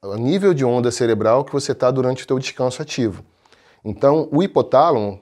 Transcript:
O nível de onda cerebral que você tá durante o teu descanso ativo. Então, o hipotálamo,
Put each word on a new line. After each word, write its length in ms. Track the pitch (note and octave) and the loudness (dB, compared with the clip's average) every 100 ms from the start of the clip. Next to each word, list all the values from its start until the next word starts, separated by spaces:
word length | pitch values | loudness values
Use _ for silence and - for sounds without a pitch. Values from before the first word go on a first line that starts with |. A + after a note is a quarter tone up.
O 140 | G2+ G#2 | -8 -4
nível 380 | A#2+ F#3 G3 | -2 2 2
de 100 | D#3+ | 2
onda 280 | C3 B2 A#2+ | 2 2 0
cerebral 520 | A#2 A#2+ A2 G#2+ A#2+ | 0 0 2 2 2
que 80 | C#3+ | 0
você 220 | C#3+ C3 | -6 -4
tá 160 | C3 B2+ | 0 0
durante 340 | C3 B2+ C3 | 0 -2 -2
o 40 | - | -4
teu 100 | C3 | -4
descanso 440 | C3 - B2+ B2 | -4 -4 -4 -4
ativo. 440 | D#3 - A#2 F2 - _ _ _ _ _ | -10 -4 -4 -4 -16 _ _ _ _ _
Então, 460 | G#2+ - C#3 D3+ D3+ | -12 0 2 2 0
o 120 | D3 | 0
hipotálamo, 760 | F#3+ - B2 B2+ D#3+ C#3 G#2 F#2+ | 0 0 2 4 4 2 -2 -8